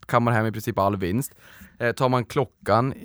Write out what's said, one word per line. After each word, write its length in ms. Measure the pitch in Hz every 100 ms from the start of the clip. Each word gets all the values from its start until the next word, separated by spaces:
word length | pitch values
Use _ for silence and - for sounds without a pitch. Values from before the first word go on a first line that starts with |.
| -
kammar 260 | 123 117
hem 140 | 117 110
i 60 |
princip 260 | 107 117 98
all 180 | 98 101
vinst. 380 | 92 107 139 - - - - _
Eh, 140 | 120
tar 160 | 113 131
man 160 | 127
klockan 680 | 113 147 123 _ - 107 131 -